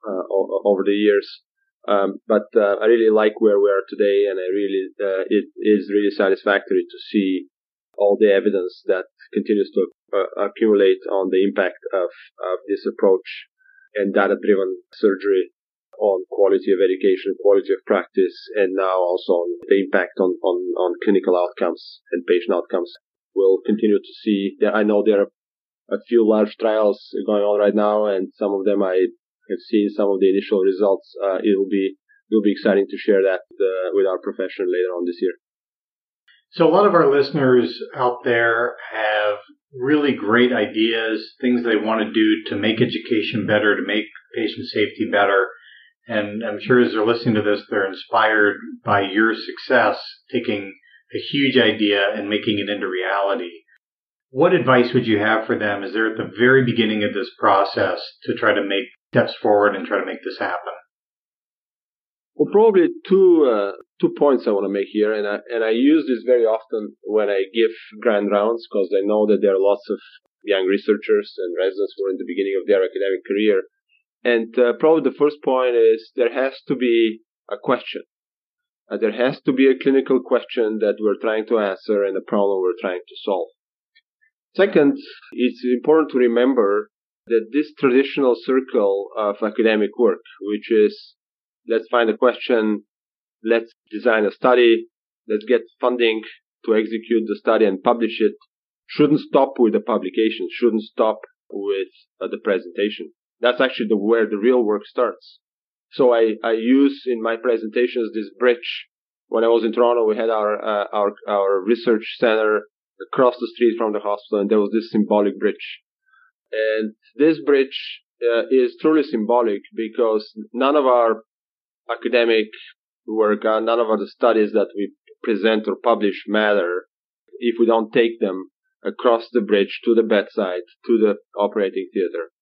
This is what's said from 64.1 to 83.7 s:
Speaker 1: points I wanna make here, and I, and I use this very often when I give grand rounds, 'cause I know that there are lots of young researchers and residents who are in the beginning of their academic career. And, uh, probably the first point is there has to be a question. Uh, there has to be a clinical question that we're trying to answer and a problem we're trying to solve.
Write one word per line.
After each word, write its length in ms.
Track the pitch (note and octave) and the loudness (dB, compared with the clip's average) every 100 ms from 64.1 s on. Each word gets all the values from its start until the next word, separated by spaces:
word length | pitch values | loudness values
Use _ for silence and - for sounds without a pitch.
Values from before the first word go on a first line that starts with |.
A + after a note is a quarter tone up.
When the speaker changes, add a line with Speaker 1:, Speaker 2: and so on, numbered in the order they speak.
| A2+ | 2
Speaker 1:
points 300 | C#3+ B2+ B2 | 2 2 0
I 20 | |
wanna 180 | G2+ G2 | -2 -2
make 200 | G2+ G2 | -4 -4
here, 240 | G#2+ G#2 | -2 0
and 100 | G#2+ | 0
I, 140 | G#2 G#2 - | -4 -6 -6
and 80 | A#2 | -4
I 80 | A2 | -2
use 340 | A2+ C3+ D#3+ C3+ | 2 4 2 0
this 160 | A#2+ A2+ | -4 2
very 180 | B2 | 2
often 520 | A2+ A2 - A2+ G#2 - | 4 0 -4 -8 -8 -12
when 260 | - G#2+ G#2 | -2 0 0
I 140 | G2 G2 | -2 -2
give 160 | A2+ A2+ - - G#2+ | 0 0 -2 -20 -4
grand 300 | A#2 G#2 G2+ | 0 0 2
rounds, 340 | G2+ G#2+ A#2 - | 0 0 -2 -4
'cause 240 | G#2+ F2+ | -4 0
I 140 | G2 G2+ | 0 0
know 180 | G#2+ G#2 | 2 2
that 120 | G2+ | 2
there 140 | G#2 | 2
are 60 | F#2+ | 2
lots 280 | G2 G2 - | 2 0 -4
of 120 | G2+ - - _ _ | -10 -10 -20 _ _
young 240 | G#2+ F#2+ F#2+ | -2 0 0
researchers 640 | G2+ - G#2 - G#2+ G#2 - | -2 0 -2 0 -2 -2 -10
and 160 | F#2 F2 | -8 -2
residents 380 | F#2+ F#2+ G2 - | -4 -2 -6 -4
who 100 | G2 | -6
are 40 | |
in 60 | F#2 | -6
the 100 | F2 | -8
beginning 320 | F2+ G2 G2 | -6 -4 -4
of 60 | F#2 | 0
their 160 | G2 | 0
academic 420 | F#2+ F#2+ G2 F#2 | 0 -2 -4 -4
career. 380 | - G2 G#2+ F#2+ - _ _ _ _ _ | -4 -2 2 0 -2 _ _ _ _ _
And, 340 | B2 A#2+ A2+ - | 0 0 0 0
uh, 140 | A#2+ A#2 | 0 2
probably 280 | D#3 D#3+ C#3 | 2 4 0
the 80 | - | 0
first 280 | D3 D3 | -2 0
point 320 | - B2+ B2+ A#2+ | -2 0 0 4
is 340 | A#2 A2 - - | 4 2 -4 -2
there 160 | A#2+ | -2
has 280 | C3+ C3+ C3+ - | 0 -4 -6 -6
to 80 | |
be 460 | C3 B2 A#2 A2+ A2 _ _ - | -2 2 2 2 -2 _ _ -12
a 80 | - | -10
question. 460 | - B2 - - - _ _ _ _ _ _ _ _ | -4 -4 -4 -14 -16 _ _ _ _ _ _ _ _
Uh, 60 | G#2 | -4
there 160 | G#2+ | -2
has 280 | G#2+ B2+ C3+ | 0 -2 0
to 100 | - | -4
be 160 | B2+ C3+ | 2 4
a 100 | C3 | 4
clinical 420 | C#3 C3+ C3 C3 | 2 0 2 -2
question 600 | - B2 - B2+ A2 A2 | 0 -2 -2 -4 -2 0
that 160 | G#2 G#2 | -2 0
we're 220 | G#2+ G2 | -2 -2
trying 260 | A2+ A2 G#2+ | -2 -4 -2
to 140 | A#2 | 0
answer 420 | G2+ F#2+ - G#2 | 0 -4 -4 -2
and 140 | G2+ F#2+ | 0 -4
a 40 | |
problem 420 | - G#2+ G2+ F#2+ | -4 0 0 0
we're 180 | F2+ F2 | -2 -2
trying 220 | G2 F2+ - | -6 -6 -12
to 100 | - | -12
solve. 280 | - F#2+ - _ _ | -6 -4 -6 _ _